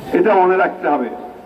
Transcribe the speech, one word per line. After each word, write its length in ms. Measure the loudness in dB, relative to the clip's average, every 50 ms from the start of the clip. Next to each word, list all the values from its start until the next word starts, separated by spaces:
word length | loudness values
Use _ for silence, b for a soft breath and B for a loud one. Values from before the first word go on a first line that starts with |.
| -6 -2
এটা 220 | 0 2 2 4 4
মনে 220 | 4 4 4 2
রাখতে 320 | 2 0 -2 -2 -4 -4 -2
হবে। 200 | -2 -2 -2 -6 -8 -12 -14 -16 -18 -18 -20